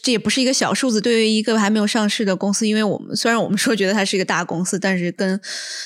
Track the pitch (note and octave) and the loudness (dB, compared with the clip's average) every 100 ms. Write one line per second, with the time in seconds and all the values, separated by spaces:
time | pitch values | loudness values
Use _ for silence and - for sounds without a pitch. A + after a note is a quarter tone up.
0 | C4 A3 G#3+ C4+ B3+ C4+ D3 G3 C4 G#3+ | 0 0 0 0 0 0 0 0 0 0
1 | A#3+ A3+ A3 A3 G#3+ A3 G3+ G#3+ G#3 A#3 | 2 2 4 2 2 2 2 2 2 2
2 | G#3 - G3+ F#3 G3 G3 A3 G#3+ G#3 - | 0 0 0 0 0 0 0 2 0 -2
3 | - - A3+ A#3 E3+ - C4+ G#3 F#3+ G#3 | -6 -2 0 2 0 0 0 2 2 2
4 | G3 G3 F3+ E3+ F3 E3+ F3+ F#3+ G3 F#3 | 0 0 0 -2 -2 -4 -2 -2 0 0
5 | F3 - F#3+ G3 - - - - | -2 -2 -2 -2 -6 -12 -12 -12